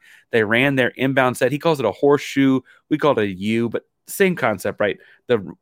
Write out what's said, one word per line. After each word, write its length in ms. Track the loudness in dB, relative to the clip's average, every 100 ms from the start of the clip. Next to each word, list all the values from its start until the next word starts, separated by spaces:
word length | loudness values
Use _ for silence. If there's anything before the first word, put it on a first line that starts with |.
| _ -20 _
they 140 | 0
ran 300 | 2 2 2
their 180 | 2 0
inbound 400 | 0 -2 2 0
set. 160 | 0 -2
He 80 | 0
calls 220 | -2 0
it 40 |
a 60 | -2
horseshoe. 680 | 0 2 2 0 0 2 2 -4 _ -6
We 100 | -2
call 220 | 0 0
it 40 |
a 40 | -2
U, 400 | -4 -2 -2 -2
but 180 | -6 -10 _ -8
same 280 | 0 0
concept, 460 | 0 -2 -2 -6 -2
right? 160 | -2 -4 -12 _ -2
The, 280 | -2 -2 -10